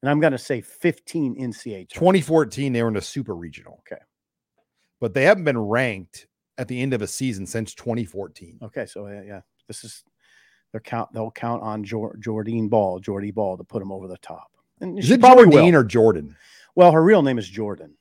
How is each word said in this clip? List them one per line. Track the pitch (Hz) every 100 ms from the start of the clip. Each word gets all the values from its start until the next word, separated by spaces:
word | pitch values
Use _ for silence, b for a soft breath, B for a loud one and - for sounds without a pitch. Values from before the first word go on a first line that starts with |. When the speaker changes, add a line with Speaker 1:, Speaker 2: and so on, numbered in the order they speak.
Speaker 1:
And | 131
I'm | 147
gonna | 156 131
say | - 127
fifteen | 104 - 175 160 - 170 139 117
N | 127
C | 110 -
A |
A | 98
tournaments. | 90
Speaker 2:
Twenty | - 170 190
fourteen, | 135 160 139 - 139
they | 120
were | 117
in | 107
a |
super | - - 127 90
regional. | 85 73 - - _
Speaker 1:
Okay. | - _ _ _ _ _ _ _ _ _ _
Speaker 2:
But | 117
they | 98
haven't | 139 202
been | 156 123
ranked | 104 113 131 98 87 - _ _ _ -
at | 120
the | 123
end | 131
of | 127
a | 101
season | - 131 101 98
since | 117 107
twenty | - - 113 107
fourteen. | 98 95 - 87 110
Speaker 1:
Okay, | 110 - 110
so, | - 101
yeah, | 101
yeah. | 98 98 _ _ _
This | 110
is, | 113 - _ _ _ _ _ _ _
they're | 110
count, | - 117 -
they'll | 113 110
count | - 120 117
on | 110 107
Jor-, | 104 113 110 -
Jordine | 107 110 107 117 110
Ball, | 113 98 92
Jordy | 98 98 101
Ball | 101 101 92
to |
put | 90 117
'em | 98
over | 95 95
the | 90
top. | - 82 - _ _ _
And | 185 185
Speaker 2:
Is | 139
Speaker 1:
she |
Speaker 2:
it | 247
Speaker 1:
probably | 254 254
Speaker 2:
Jordine | 220 147 170
Speaker 1:
will. | 165
Speaker 2:
or |
Jordan? | 113 117 113 90 73 - b b b
Speaker 1:
Well, | - 175
her | 156
real | 165 214
name | 139 123
is | 92
Jordan. | 98 104 98 78 73